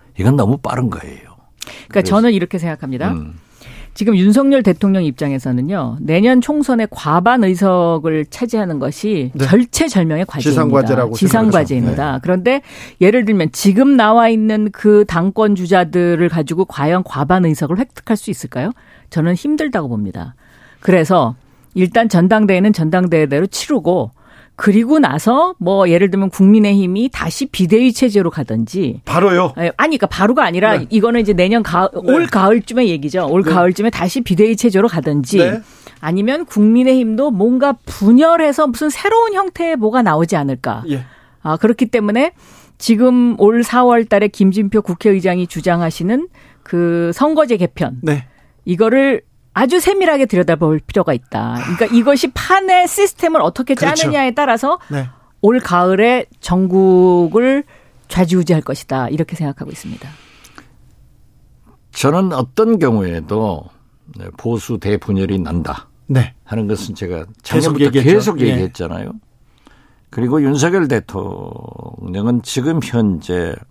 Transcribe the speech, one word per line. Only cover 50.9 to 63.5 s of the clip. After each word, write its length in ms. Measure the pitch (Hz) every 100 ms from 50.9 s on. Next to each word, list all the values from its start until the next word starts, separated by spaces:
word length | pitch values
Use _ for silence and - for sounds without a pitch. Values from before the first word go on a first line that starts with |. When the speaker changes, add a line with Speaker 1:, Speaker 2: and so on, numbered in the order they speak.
| 202 170
Speaker 2:
있다. 460 | 123 - 107 113 120
그러니까 220 | 127 170
Speaker 3:
아. 40 | 220 240
Speaker 2:
이것이 320 | 233 285 262
판의 560 | - - 381 381 359 359
시스템을 520 | - 392 - 330 320
어떻게 320 | 175 - 254
Speaker 3:
그렇죠. 200 | 262 277 311
Speaker 2:
짜느냐에 340 | 320 294 262
따라서 460 | 240 285 226 269 349 -
Speaker 3:
네. 180 | 143 127 - _ -
Speaker 2:
올 180 | 202 247
가을에 640 | - 175 180 190 226 247 - _
전국을 1200 | - 180 185 190 190 180 185 175 170 196 254 277 285 _ _ _ -
좌지우지할 540 | - 175 185 165 160
것이다. 460 | - 143 - 131 120
이렇게 280 | 151 160 165
생각하고 340 | 147 139 -
있습니다. 380 | - - - 131 151 - _ - - - _ _ _ - _ _ _ _ _ _ _ _
Speaker 1:
저는 400 | - 160 170 190
어떤 460 | 139 127 - 220 220
경우에도 840 | 139 110 92 82 76 107 110